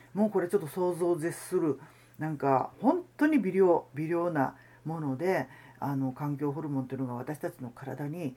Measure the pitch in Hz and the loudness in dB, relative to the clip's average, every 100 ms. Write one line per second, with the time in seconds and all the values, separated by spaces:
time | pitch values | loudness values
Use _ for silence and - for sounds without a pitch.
0 | - 190 214 202 175 202 151 185 180 165 | -8 0 0 2 2 0 0 -2 0 0
1 | 175 165 165 - - 180 165 - - - | 0 0 -2 -6 -4 0 0 -2 -6 -20
2 | - - 156 143 139 131 - - 220 349 | -20 -8 -6 0 2 2 2 0 2 2
3 | - - 302 294 185 185 185 165 - 131 | -2 0 2 4 2 6 6 6 2 -6
4 | 156 170 175 151 131 - - - 151 165 | -2 0 0 2 0 -2 -20 -12 -8 -4
5 | 147 131 180 175 - - - - 139 139 | -4 -2 0 0 -2 -12 -20 -6 -2 0
6 | 131 131 147 139 147 143 160 135 127 131 | -2 -2 -4 -2 -2 -4 -4 -4 -4 -4
7 | 127 123 127 147 175 - 123 - 131 135 | -4 -6 -6 -6 -6 -8 -12 -10 -10 -8
8 | 147 170 151 | -6 -6 -8